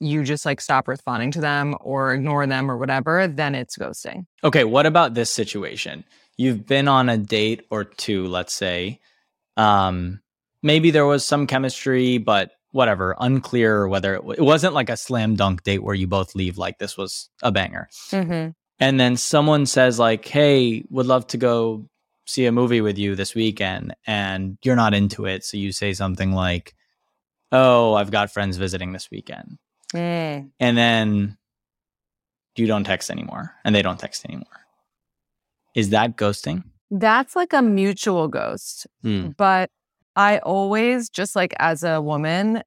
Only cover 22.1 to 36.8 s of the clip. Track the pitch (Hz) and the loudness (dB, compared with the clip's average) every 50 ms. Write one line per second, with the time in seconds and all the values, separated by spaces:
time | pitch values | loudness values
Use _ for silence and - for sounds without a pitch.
22.1 | _ _ - - - 135 127 120 117 120 123 117 120 113 107 104 98 98 101 101 | _ _ -14 -8 -2 0 2 2 4 2 2 2 2 2 2 0 0 0 -2 -2
23.1 | 98 92 98 - - 113 113 110 104 - 101 92 92 - - - - _ - 110 | -2 -4 -6 -4 -2 -2 -2 -2 -2 -2 -4 -4 -4 -6 -8 -12 -14 _ -6 -4
24.1 | 107 104 98 95 95 95 95 95 98 - - 127 127 120 113 107 104 101 101 98 | -4 -2 -2 -4 -4 -6 -6 -8 -8 -4 0 2 4 4 4 4 4 2 2 0
25.1 | - - 107 92 95 95 - - - 104 98 98 95 - 104 101 92 92 98 95 | -2 -4 -6 -4 -4 -6 -8 -8 -8 -6 -6 -6 -6 -4 -4 -4 -4 -4 -4 -4
26.1 | 90 - 95 95 95 92 92 90 87 87 - - _ _ _ _ _ _ _ _ | -4 -2 -2 0 0 0 0 0 -2 -4 -6 -10 _ _ _ _ _ _ _ _
27.1 | _ _ _ _ _ _ _ - 131 131 131 127 123 120 117 110 107 104 101 101 | _ _ _ _ _ _ _ 2 4 6 6 8 6 6 6 4 4 2 2 2
28.1 | 110 104 104 104 - 104 101 98 90 87 95 90 95 92 90 92 92 90 - - | 0 0 0 0 -2 -2 -2 -2 -2 -4 -4 -4 -4 -6 -8 -8 -10 -12 -14 -14
29.1 | - - - - - - - - - - _ _ _ _ _ - - 170 170 170 | -16 -16 -14 -14 -16 -16 -16 -20 -20 -20 _ _ _ _ _ -10 -6 -6 -4 -4
30.1 | 170 170 160 156 147 143 139 135 _ - 127 120 120 120 120 117 113 113 110 107 | -4 -4 -4 -6 -8 -8 -12 -12 _ -2 0 2 4 4 4 4 4 2 2 0
31.1 | 104 101 101 101 104 _ _ _ _ _ _ _ _ _ _ _ _ _ _ _ | 0 0 -2 -2 -6 _ _ _ _ _ _ _ _ _ _ _ _ _ _ _
32.1 | _ _ _ _ _ _ _ _ - 120 117 107 110 104 98 101 92 90 - - | _ _ _ _ _ _ _ _ -4 -2 0 0 0 0 0 -2 -4 -4 -4 -8
33.1 | - - - - - - - - - _ - 107 104 101 95 92 90 - - - | -10 -10 -10 -10 -12 -12 -14 -14 -12 _ 0 2 2 4 2 0 -2 -6 -10 -12
34.1 | - - - - - - - _ - - _ _ _ _ _ _ _ _ _ _ | -12 -12 -14 -12 -14 -14 -16 _ -20 -20 _ _ _ _ _ _ _ _ _ _
35.1 | _ _ _ _ _ _ _ _ _ _ _ _ - 123 107 98 110 107 113 120 | _ _ _ _ _ _ _ _ _ _ _ _ -4 -2 0 2 2 2 2 0
36.1 | 113 - 107 101 101 - - 143 160 180 - _ _ _ | -2 -2 -2 -2 -2 -4 -8 -8 -8 -8 -10 _ _ _